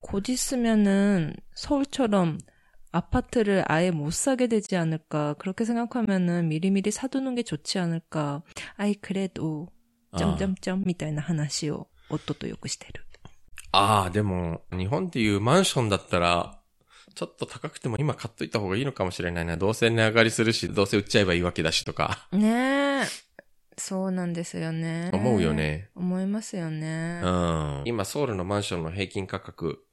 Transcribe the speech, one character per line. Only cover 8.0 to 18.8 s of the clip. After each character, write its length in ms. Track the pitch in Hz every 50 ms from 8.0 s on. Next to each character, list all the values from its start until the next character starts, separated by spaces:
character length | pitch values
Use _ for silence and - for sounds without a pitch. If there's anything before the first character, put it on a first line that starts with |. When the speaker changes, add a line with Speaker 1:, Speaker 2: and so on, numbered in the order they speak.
| - _
Speaker 1:
까. 340 | - 160 151 143 143 143 - _ - - - - - -
아 80 | 202
이, 80 | 208 202
그 200 | 208 - - 190
래 120 | 190 196
도, 400 | 185 _ - 139 160 156 147 160 175 - - _ _ _ _ _ _
Speaker 2:
아. 60 | - 185
Speaker 1:
점 160 | 170 190 180 156
점 160 | 190 190 190
점, 300 | - - 190 185 190 196
み 80 | 185 170
た 140 | - 156 156
い 40 |
な 100 | 151 151
話 500 | 151 - 170 151 147 143 - - - 151
を 160 | 147 - - _ _ _ _ _
夫 260 | 151 156 - - 147
と 120 | - 139
よ 100 | - -
く 120 | - - -
し 80 | -
て 100 | - -
る. 160 | - - - - - - - - - - - - - - - - -
Speaker 2:
あ 320 | - 95 101 101 107 104 95
あ、 40 | 92
で 120 | 87 107
も、 400 | 104 101 92 90 87 82 82 - - -
日 140 | - 92 92
本 220 | 95 131 165 190 180
で 120 | - 131
い 80 | 110 107 101
う 60 | 98
マ 200 | 104 120 147 185
ン 40 | 190
シ 140 | - - 143
ョ 40 |
ン 60 | 120 107
だ 100 | 98 90
っ 100 | - -
た 100 | - 90
ら、 400 | 87 87 87 87 - - - - _ _ _ _ _ _ - - - - _
ち 80 | - 175
ょ 20 |
っ 100 | - _
と 100 | _ -
高 240 | - - 117 - 156
く 80 | - -
て 100 | - 135
も 80 | 110 117
今 160 | 143 151 -
買 160 | - - 113
っ 40 | -
と 100 | - -
い 60 | -
た 100 | - 117
方 80 | 104 92
が 80 | 95
い 60 | 110